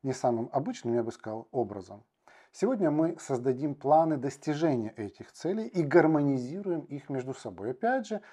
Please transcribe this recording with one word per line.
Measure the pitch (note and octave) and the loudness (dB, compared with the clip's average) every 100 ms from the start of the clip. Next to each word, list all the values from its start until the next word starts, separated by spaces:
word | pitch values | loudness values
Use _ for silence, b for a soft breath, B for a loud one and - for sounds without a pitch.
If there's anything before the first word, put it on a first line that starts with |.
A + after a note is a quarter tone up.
не | C3+ | -6
самым | B2+ C3 A#2 A#2+ | -2 0 0 -2
обычным, | C#3 - B2+ A#2+ | -2 -4 -6 -2
я | A#2+ | -2
бы | A2+ | -2
сказал, | A#2 - A2 A2+ | -6 -10 -10 -6
образом. | C3+ A2 G2+ F#2 G2+ _ _ b b b | -4 -4 -4 -12 -18 _ _ b b b
Сегодня | - G3+ B3+ F3 | -2 0 2 2
мы | D3+ E3 - | 2 2 0
создадим | - C3+ B2+ B2+ D3 C#3+ | -4 -2 0 0 -2 -2
планы | C3+ D3+ E3 D3+ | 4 6 6 0
достижения | C3+ - - D3 E3 B2+ A2 - | -4 -6 -6 0 2 2 -2 -6
этих | G#2 - - | -10 -10 -20
целей | - D#3 G#3+ A3 | -8 -4 -4 -4
и | F#3 | -2
гармонизируем | D3+ E3+ D#3+ D#3 C#3+ C3+ B2 F3 G3+ E3+ | 4 6 6 4 4 0 -2 -8 -4 -4
их | - C#3+ - | -6 -12 -6
между | C3+ B2+ | -6 -6
собой. | C3 A#2+ F2+ G2+ | -8 -10 -8 -8
Опять | C3 A3+ C4 G#3+ | -2 0 0 -2
же, | G#3+ B | -8 B